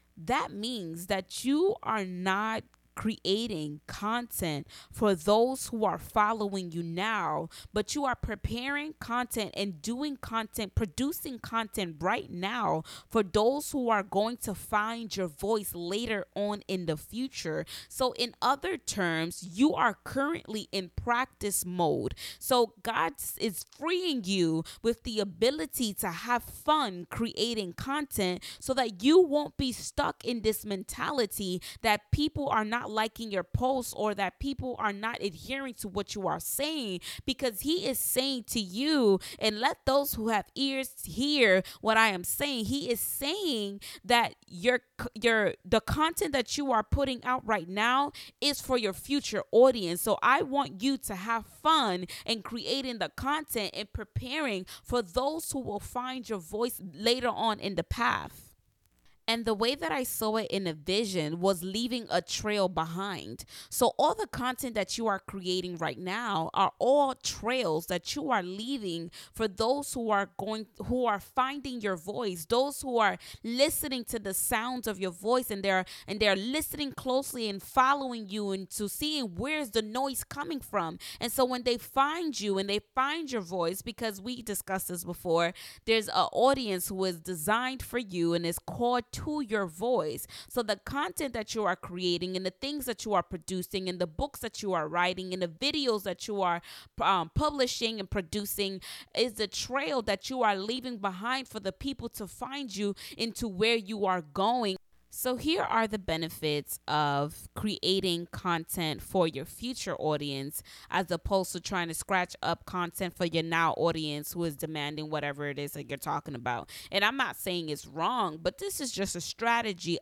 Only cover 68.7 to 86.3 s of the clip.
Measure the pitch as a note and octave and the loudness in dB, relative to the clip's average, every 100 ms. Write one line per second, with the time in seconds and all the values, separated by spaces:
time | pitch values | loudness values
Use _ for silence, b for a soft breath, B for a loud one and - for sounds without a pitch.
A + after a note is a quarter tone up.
68.7 | C#4 G3+ E3 E3+ B B - A3 F#3 A3+ | -4 -4 -4 -6 B B -2 -2 2 2
69.7 | C#4+ C#4 B3+ A3+ G3+ G3 - G3+ A3 G#3 | 2 -2 -4 2 2 2 -4 -4 -6 -6
70.7 | - G3+ B3 A#3+ G3+ - - C4 C#4+ C4+ | -10 -2 2 4 2 0 0 0 0 -6
71.7 | B3 G3+ F#3 F3 G#3+ A3 F3 D#3+ A#3+ C#4 | -2 -2 -2 -4 -4 -2 -4 2 4 4
72.7 | C#4 C#4 A#3 G#3 F3+ B B A3+ A#3+ D4 | 0 0 4 4 4 B B -4 4 4
73.7 | - D4+ B3+ - A3+ G3 G3 - A3+ A#3+ | 4 -2 -4 -4 -4 -2 -2 0 0 0
74.7 | B3+ A3 F#3+ F#3+ E3+ G#3+ B3+ B3 G3+ G3 | -4 -4 -2 -4 -2 2 2 2 0 2
75.7 | F#3 F#3 B - G3+ G#3+ F#3+ A3+ D4 D4+ | 2 2 B -8 2 4 4 2 -2 -2
76.7 | D4 C#4 - C4 C4 C#4 B3+ A3 G3 - | -4 -4 -4 0 0 0 -2 -4 -4 0
77.7 | C4 C4 C#4+ C4 A#3 G3+ G#3+ G3+ F#3+ F#3 | 4 6 4 0 -6 -6 -4 -2 -2 -6
78.7 | - G3+ - D4 D4+ A3+ E3+ C4 D#4 C4 | -6 -4 -2 -2 -2 -2 -4 -2 -2 0
79.7 | A3 G#3+ A#3 C4+ B3+ - C#4 E4 C#4+ - | -2 -2 -2 -2 -2 -6 -6 -6 -6 -2
80.7 | G3+ E3 F3+ B B A#3 - B3+ B3 A#3+ | -2 -2 -4 B B -2 2 2 2 0
81.7 | A#3+ - C4+ C#4+ E4 D#4+ B3 G#3 F#3+ G3 | -2 0 2 2 2 -2 -2 0 0 2
82.7 | G#3 - - C#4 D#4+ D4 A#3+ E3+ F3+ E3+ | -2 -2 0 0 0 -4 -4 -2 0 0
83.7 | F#3+ - G#3 A3+ G3 G#3 B3 A3+ G3 - | -2 -6 -6 -6 -4 -8 -8 -6 -6 -2
84.7 | F#3+ - F3 F3 F3 F3+ E3 E3+ B B | -4 -2 -6 -6 -6 2 4 4 B B
85.7 | B - A3+ G3+ - - | B 0 2 2 2 2